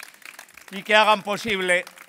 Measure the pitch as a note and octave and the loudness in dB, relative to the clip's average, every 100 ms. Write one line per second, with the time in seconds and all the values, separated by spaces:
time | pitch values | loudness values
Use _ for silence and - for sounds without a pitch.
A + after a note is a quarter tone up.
0 | - - - - - - - G3 G3+ G#3+ | -20 -20 -20 -20 -20 -20 -14 -14 2 4
1 | G3+ G#3 G3+ G3+ A#3 G3 F#3 F3+ - - | 4 2 0 -6 -4 -2 0 0 -2 -18